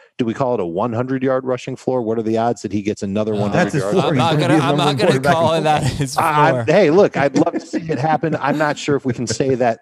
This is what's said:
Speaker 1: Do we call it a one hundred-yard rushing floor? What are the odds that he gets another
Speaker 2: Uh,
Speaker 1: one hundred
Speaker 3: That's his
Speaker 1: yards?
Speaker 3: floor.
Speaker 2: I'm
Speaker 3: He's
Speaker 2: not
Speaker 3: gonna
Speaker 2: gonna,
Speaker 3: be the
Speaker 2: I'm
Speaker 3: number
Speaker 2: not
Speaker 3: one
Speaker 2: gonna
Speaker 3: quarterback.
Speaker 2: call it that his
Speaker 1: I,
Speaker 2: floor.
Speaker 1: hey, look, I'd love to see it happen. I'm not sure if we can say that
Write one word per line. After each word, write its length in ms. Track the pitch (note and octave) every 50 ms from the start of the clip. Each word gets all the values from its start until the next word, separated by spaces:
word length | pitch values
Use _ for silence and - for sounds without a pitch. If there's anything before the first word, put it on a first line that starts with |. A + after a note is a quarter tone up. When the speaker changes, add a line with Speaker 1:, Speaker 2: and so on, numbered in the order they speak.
| - _ _ -
Speaker 1:
Do 60 | B2+
we 100 | A2+ G#2
call 200 | - C#3 B2 B2
it 60 | A2
a 60 | F#2
one 260 | E2+ E2 F#2 A2 A#2+
hundred-yard 520 | A2+ A2+ B2+ B2+ C3+ C3 C3 C3+ C3 C3 C3
rushing 300 | B2+ B2+ B2 - C3+ B2+
floor? 260 | - - - B2+ B2+
What 140 | A#2 G#2+ A2+ A#2
are 40 |
the 140 | A2 A2 A2+
odds 260 | A2 A2+ A#2+ A#2 -
that 80 | - G#2
he 120 | F#2 G#2+
gets 200 | G2 G#2+ G2+ -
another 300 | G#2+ G2 F#2+ G#2+ G#2+ A2 G#2+
Speaker 2:
Uh, 40 | G2+
Speaker 1:
one 120 | G#2 G2+
hundred 140 | G2+ - F3+
Speaker 3:
That's 80 | -
his 100 | - D3
Speaker 1:
yards? 160 | F#2 G2+ - -
Speaker 3:
floor. 80 | - -
Speaker 2:
I'm 60 | D#3+
Speaker 3:
He's 40 | B2+
Speaker 2:
not 140 | D#3+ E3
Speaker 3:
gonna 80 | D#3 D3
Speaker 2:
gonna, 140 | - - -
Speaker 3:
be 60 | D#3+
the 40 | -
Speaker 2:
I'm 100 | E3 C#3+
Speaker 3:
number 20 | D3
Speaker 2:
not 80 | -
Speaker 3:
one 100 | - C#3+
Speaker 2:
gonna 140 | G#3 G#3+ F3
Speaker 3:
quarterback. 220 | C#3+ C3 C3 C#3+
Speaker 2:
call 220 | D3+ E3 E3+ D#3 E3
it 60 | D#3+
that 200 | D#3 D#3 D3+ D3
his 340 | C#3+ C3 - - C#3 C3 -
Speaker 1:
I, 340 | - D#3 D#3+ D3+ D3+ D3 D#3+
Speaker 2:
floor. 140 | D3+ B2 A2+ D3
Speaker 1:
hey, 220 | D3+ G3+ G3 D3
look, 260 | D3+ G3 G3 C#3 -
I'd 200 | - - C#3+ C3+ -
love 160 | - - -
to 60 | -
see 180 | - - - B3
it 200 | E3 D#3+ D3+ B2
happen. 380 | C#3 D#3+ D#3 D3+ - D#3+ D#3
I'm 220 | - - C#3 D3 D3
not 200 | D#3 D3 C#3+ -
sure 160 | - - C#3+
if 100 | B2+ -
we 80 | C3 A#2+
can 120 | - B2
say 280 | - - - D3 C3+ C3+
that 260 | A#2 B2 A#2 A2+ -